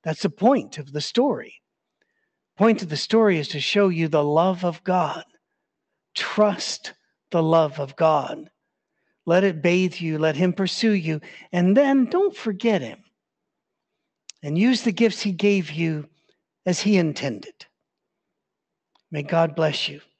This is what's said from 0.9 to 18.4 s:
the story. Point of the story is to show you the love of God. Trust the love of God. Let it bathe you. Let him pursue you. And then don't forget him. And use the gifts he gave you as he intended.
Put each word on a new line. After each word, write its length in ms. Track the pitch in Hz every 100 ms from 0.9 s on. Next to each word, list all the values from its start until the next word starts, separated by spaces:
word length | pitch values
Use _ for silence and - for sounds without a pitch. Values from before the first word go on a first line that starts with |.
the 100 | 143
story. 600 | - - 277 185 - - _ _ _ _ _ _ _ _ _ -
Point 240 | 220 220
of 80 | 170
the 80 | 151
story 420 | - 226 214 170
is 80 | 139
to 100 | 147
show 300 | - 208 196
you 180 | 165 165
the 160 | 151
love 400 | 147 151 180 180
of 200 | 180 156
God. 420 | - 180 165 - - _ _ _ _ _ _ _ _
Trust 800 | - - - 208 185 - - - - _ _ _
the 120 | 170
love 360 | 160 165 151 143
of 160 | 135 -
God. 540 | 160 151 131 - - _ _ _ _ _ _ _ -
Let 180 | 175
it 180 | 196 160
bathe 340 | 170 180 185 -
you. 220 | 165 156
Let 180 | 156 151
him 180 | 180
pursue 400 | 175 190 - 226
you. 280 | 202 160 156 - - -
And 240 | 175 180 208
then 300 | 277 269 233
don't 300 | 359 403 -
forget 460 | 226 196 233 196
him. 220 | 117 - _ _ _ _ _ _ _ _ _ _ _ _ - _
And 160 | 147 160
use 260 | 233 240
the 80 | 233
gifts 300 | 185 226 -
he 100 | 208
gave 400 | 170 208 202 151
you 380 | 151 165 151 143 _ _ _ _ _ 180
as 160 | 175
he 160 | 208 196
intended. 680 | 160 - 139 101 - _ - _ _ _ _ _ _ _